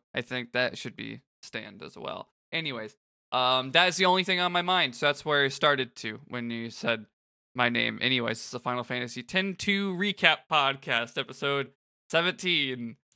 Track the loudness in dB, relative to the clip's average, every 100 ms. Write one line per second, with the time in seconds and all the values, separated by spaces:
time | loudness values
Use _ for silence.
0 | _ -8 -6 -6 -4 -2 -2 -2 -10 -10
1 | -12 -12 _ _ -12 -12 -12 -14 -16 -12
2 | -10 -10 -12 _ _ -6 -6 -8 -10 -14
3 | _ _ _ 2 4 2 2 4 4 4
4 | 4 4 2 0 2 0 2 2 0 0
5 | 0 0 0 2 2 4 2 2 0 -6
6 | -10 -10 -10 -8 -6 -6 -8 -6 -2 -2
7 | -4 _ _ _ _ 0 2 4 0 0
8 | 0 2 0 -4 -6 -8 -4 -4 -4 -6
9 | -6 -8 -4 -2 -2 -2 0 2 0 0
10 | -2 4 4 4 2 2 2 0 -2 -2
11 | 0 -4 -6 -4 0 0 -2 _ _ _
12 | _ 0 0 -2 0 0 0 -2 -8 -12
13 | _